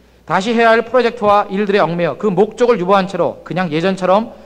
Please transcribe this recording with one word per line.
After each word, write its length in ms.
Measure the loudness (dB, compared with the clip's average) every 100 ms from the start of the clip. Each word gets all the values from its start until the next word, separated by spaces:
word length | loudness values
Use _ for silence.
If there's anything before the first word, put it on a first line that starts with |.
| _ _
다시 300 | -4 -4 0
해야 160 | 2 4
할 120 | 2 2
프로젝트와 600 | 0 0 -2 2 2 0
일들에 280 | -2 0 2
얽매여 380 | 0 0 -4 -2
그 100 | -2
목적을 540 | 0 -2 0 0 2
유보한 260 | 2 0 0
채로 360 | -2 -4 -4
그냥 260 | -8 -4 -2
예전처럼 640 | -2 -2 0 2 2 0 -10